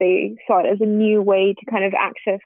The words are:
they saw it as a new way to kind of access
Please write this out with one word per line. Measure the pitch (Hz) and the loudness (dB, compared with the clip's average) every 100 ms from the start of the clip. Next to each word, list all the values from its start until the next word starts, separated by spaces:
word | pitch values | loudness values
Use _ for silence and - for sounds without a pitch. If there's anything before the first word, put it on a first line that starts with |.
they | 185 185 202 226 - | 0 0 -2 -6 0
saw | 190 | 0
it | 175 | 2
as | 202 | 0
a | 214 | 0
new | 214 214 214 | 2 2 2
way | 202 190 196 202 | 2 2 2 -2
to | - | -6
kind | 220 | -4
of | 196 | -2
access | - 196 - - 196 | -2 -4 -4 -6 -6